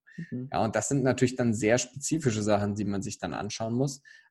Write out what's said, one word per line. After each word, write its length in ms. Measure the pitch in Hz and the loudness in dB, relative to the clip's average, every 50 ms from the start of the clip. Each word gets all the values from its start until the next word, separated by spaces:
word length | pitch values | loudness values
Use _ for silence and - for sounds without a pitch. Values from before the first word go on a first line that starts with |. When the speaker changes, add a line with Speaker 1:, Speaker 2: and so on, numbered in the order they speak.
| _ - - | _ -20 -16
Speaker 1:
Mhm. 320 | - 170 - - 123 127 135 - | -16 -12 -10 -8 -10 -8 -4 -2
Speaker 2:
Ja, 120 | 85 107 | 0 0
und 120 | 110 92 | 0 0
das 120 | - - - | 0 0 0
sind 140 | 139 143 123 | 0 2 2
natürlich 320 | 131 123 - 131 123 127 | 2 2 4 2 2 2
dann 200 | 127 123 120 110 | 2 0 2 2
sehr 240 | 104 107 104 117 127 | 2 4 4 4 4
spezifische 640 | - - - - - - 156 160 160 127 107 107 104 | 2 -2 -8 -10 -6 -2 -2 0 0 0 0 0 2
Sachen, 340 | 107 104 101 104 101 101 | 2 2 2 2 0 -2
die 80 | 104 104 | -2 -2
man 180 | 101 101 98 101 | -2 -2 -4 -4
sich 160 | 104 95 - | -6 -8 -8
dann 160 | - 87 67 | -6 -6 -6
anschauen 400 | 55 95 110 - - 113 113 117 | -6 -6 -6 -6 -6 -4 -2 0
muss. 260 | 123 135 143 139 - _ - - - _ _ | 0 0 0 -2 -6 _ -20 -20 -20 _ _